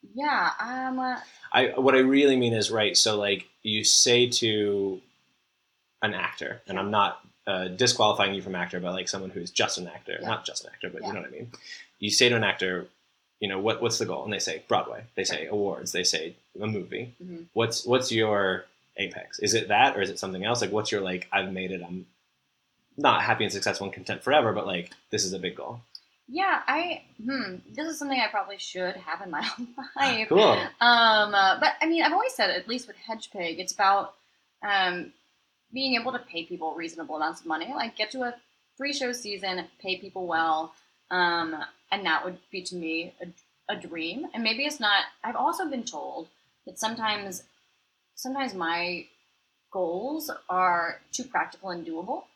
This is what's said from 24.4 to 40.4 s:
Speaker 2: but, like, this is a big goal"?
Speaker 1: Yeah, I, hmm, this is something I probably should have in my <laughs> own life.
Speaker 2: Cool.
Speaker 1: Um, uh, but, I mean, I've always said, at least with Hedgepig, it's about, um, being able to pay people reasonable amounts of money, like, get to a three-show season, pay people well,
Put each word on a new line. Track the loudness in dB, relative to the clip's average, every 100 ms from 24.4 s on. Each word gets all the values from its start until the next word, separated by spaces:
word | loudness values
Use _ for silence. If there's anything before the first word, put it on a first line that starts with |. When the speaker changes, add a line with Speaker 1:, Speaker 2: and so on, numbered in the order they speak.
| 4
Speaker 2:
but, | 0 -2
like, | -6 -6 -16 _
this | -2
is | -2
a | -2
big | -6 -6
goal"? | -12 -12 -16 -20 _ _ -12
Speaker 1:
Yeah, | -2 0 0 0
I, | -2 -2 -6 -12 _
hmm, | -6 -4 -6 -10 -14
this | -8 -8
is | -6
something | -4 0
I | 0
probably | -2 -4 -8
should | -10 -6 -4 -6
have | -8 -10
in | -6
my | -6 -6
<laughs> | -8
own | -12 -12 -12 0
life. | 0 2 4
Speaker 2:
Cool. | 8 8 6 2 2
Speaker 1:
Um, | 6 8 8 6 4
uh, | 6 6 6
but, | 2 2
I | 2
mean, | 4
I've | 4
always | 2 0
said, | 0 0
at | 0 -4
least | -8 -8
with | -18 -10
Hedgepig, | -10 -10 -6 -6 -6
it's | -8
about, | 2 4 4 2 -10 _ _ _ _
um, | 0 2 2 0 -8 _ _ _ _ _ _
being | -4 0 0
able | 0
to | -6
pay | -8 -10
people | -8 -6 -6
reasonable | -6 -8 -10 -8 -4
amounts | -4 -4
of | -6
money, | -6 -4
like, | -6 -6 -6
get | -6
to | -4
a | -6 -6 _ _ _ _
three-show | -6 -4 -4
season, | -6 -8 -8 -4 -6 -8 _
pay | -8 -6
people | -8 -8 -2
well, | 0